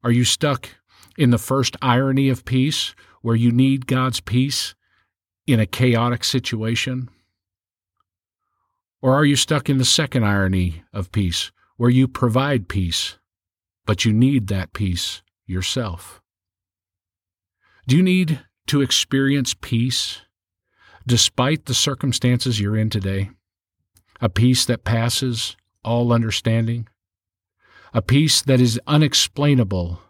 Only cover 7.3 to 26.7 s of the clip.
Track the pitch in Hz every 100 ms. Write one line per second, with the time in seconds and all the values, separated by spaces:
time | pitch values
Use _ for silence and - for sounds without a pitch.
7.3 | _ _ _ _ _ _ _ _ _ _
8.3 | _ _ _ _ _ _ _ 131 135 147
9.3 | 139 - 151 - 139 123 - 147 131 107
10.3 | 101 95 95 90 82 _ 101 92 - 95
11.3 | 85 - _ _ _ 120 127 131 - 123
12.3 | 113 139 135 95 - 90 - - - _
13.3 | _ _ _ _ _ - 107 117 107 127
14.3 | 139 98 98 90 - 98 87 - - _
15.3 | _ - 90 90 - 113 90 - - _
16.3 | _ _ _ _ _ _ _ _ _ _
17.3 | _ _ _ _ _ - 139 185 185 175
18.3 | 151 - _ - 143 131 - - 135 135
19.3 | 139 127 - - 117 123 123 - - _
20.3 | _ _ _ _ _ _ - - 117 -
21.3 | - 127 156 - 120 - 135 143 120 123
22.3 | 123 127 113 101 107 107 104 98 98 98
23.3 | - _ _ _ _ _ _ _ - 117
24.3 | 92 120 127 - 117 - 113 117 - 131
25.3 | 117 - - _ _ - 117 120 117 113
26.3 | 104 - 113 113